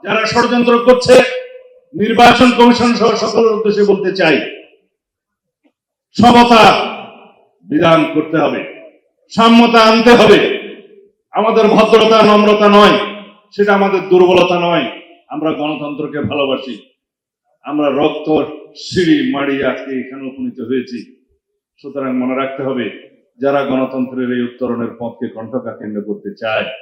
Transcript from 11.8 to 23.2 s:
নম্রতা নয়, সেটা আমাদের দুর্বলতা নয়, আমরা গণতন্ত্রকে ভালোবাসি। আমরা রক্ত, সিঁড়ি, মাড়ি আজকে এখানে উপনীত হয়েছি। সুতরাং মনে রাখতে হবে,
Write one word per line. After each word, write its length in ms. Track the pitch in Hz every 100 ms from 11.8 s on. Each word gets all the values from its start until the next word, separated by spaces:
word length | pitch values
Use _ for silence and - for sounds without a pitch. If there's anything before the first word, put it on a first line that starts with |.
| 214 220 220 220 208
নম্রতা 380 | 208 208 208 208 202
নয়, 200 | 208 - - - - _ _
সেটা 180 | - 202 196
আমাদের 220 | 196 185 -
দুর্বলতা 460 | 180 180 180 175 180 170
নয়, 200 | 165 123 - - _ _
আমরা 160 | 147 156 139
গণতন্ত্রকে 580 | 151 143 147 143 143 143 127
ভালোবাসি। 440 | 147 143 131 127 107 _ _ _ _ _ _ _ _
আমরা 240 | 131 147 147 131
রক্ত, 280 | 151 147 156 156 - - - - -
সিঁড়ি, 320 | 180 165 147 127
মাড়ি 220 | 139 139 135 131
আজকে 200 | 127 135 131
এখানে 200 | 120 135 131
উপনীত 280 | 135 127 123 113
হয়েছি। 300 | 131 123 120 101 _ _ _ _ _ _ _
সুতরাং 300 | 143 139 131 127
মনে 120 | 123 131
রাখতে 220 | 135 - 131
হবে, 180 | 123 104 - - _